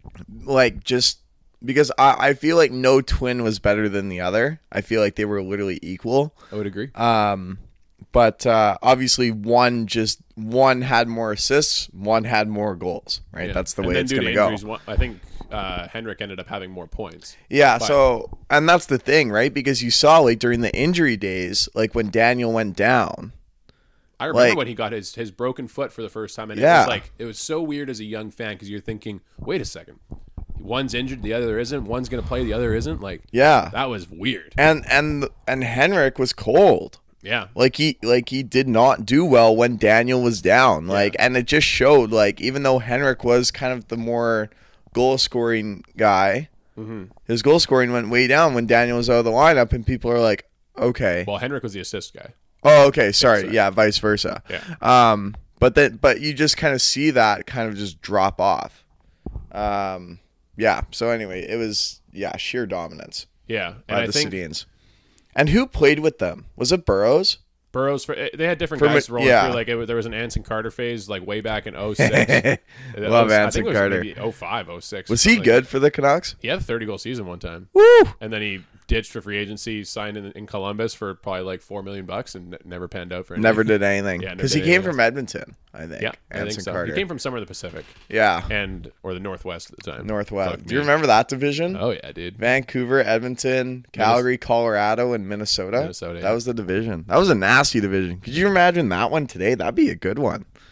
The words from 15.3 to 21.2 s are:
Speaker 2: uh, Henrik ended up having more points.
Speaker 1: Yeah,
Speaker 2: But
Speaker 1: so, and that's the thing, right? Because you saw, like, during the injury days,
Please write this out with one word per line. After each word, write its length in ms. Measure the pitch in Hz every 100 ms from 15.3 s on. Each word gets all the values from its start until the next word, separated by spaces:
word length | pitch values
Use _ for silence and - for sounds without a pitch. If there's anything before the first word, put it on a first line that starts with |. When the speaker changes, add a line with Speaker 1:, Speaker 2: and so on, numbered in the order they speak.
| - -
Speaker 2:
uh, 380 | 107 95 90 87
Henrik 320 | 113 113 92
ended 180 | 104 92
up 100 | 90
having 220 | 98 92
more 160 | 92 85
points. 500 | - 98 82 - - _
Speaker 1:
Yeah, 300 | 135 143 120
Speaker 2:
But 80 | 113
Speaker 1:
so, 520 | 143 135 117 - - -
and 180 | 147 160
that's 180 | 175 -
the 120 | 135
thing, 320 | - 151 131
right? 220 | 104 131
Because 300 | 143 135 127
you 80 | 120
saw, 280 | - 147 165
like, 200 | 131 113
during 220 | 123 120
the 140 | 117 -
injury 400 | 147 175 151
days, 520 | 110